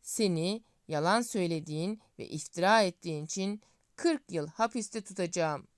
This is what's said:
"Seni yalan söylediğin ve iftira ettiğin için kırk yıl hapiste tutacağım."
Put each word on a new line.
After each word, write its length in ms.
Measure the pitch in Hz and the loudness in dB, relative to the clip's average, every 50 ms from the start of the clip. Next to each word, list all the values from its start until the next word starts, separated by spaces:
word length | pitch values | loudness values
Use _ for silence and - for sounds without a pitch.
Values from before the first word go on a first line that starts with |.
| _ | _
"Seni 600 | - - - 226 196 180 160 160 180 202 226 _ _ _ _ _ _ | -8 -2 0 2 2 2 2 0 0 -2 -4 _ _ _ _ _ _
yalan 340 | 160 147 151 170 196 233 240 | -2 0 2 4 4 4 2
söylediğin 760 | 240 - 220 180 170 170 160 151 165 151 151 165 190 214 214 _ _ _ - | 0 -2 0 0 0 0 -2 -4 -4 -4 -4 -2 -4 -4 -6 _ _ _ -12
ve 100 | 117 - | -10 -8
iftira 540 | - 156 - - _ 170 170 190 214 226 214 | -8 -8 -8 -8 _ 0 4 6 6 6 6
ettiğin 420 | 185 170 _ - 170 160 151 151 | 4 0 _ -8 -6 -6 -6 -6
için 380 | 160 - - 190 196 208 214 _ _ _ _ _ _ _ | -6 -4 -4 -2 -2 -4 -6 _ _ _ _ _ _ _
kırk 360 | - - 339 320 294 _ _ - | 0 2 2 2 2 _ _ -4
yıl 160 | 165 151 160 | -4 -4 -4
hapiste 520 | 160 - 220 233 - 247 214 - - 226 | -2 0 0 0 0 -2 -6 -4 -8 -8
tutacağım." 640 | 208 - 190 - 185 170 175 185 165 160 151 139 - _ _ | -10 -8 -4 -4 -4 -2 0 0 0 0 0 -4 -8 _ _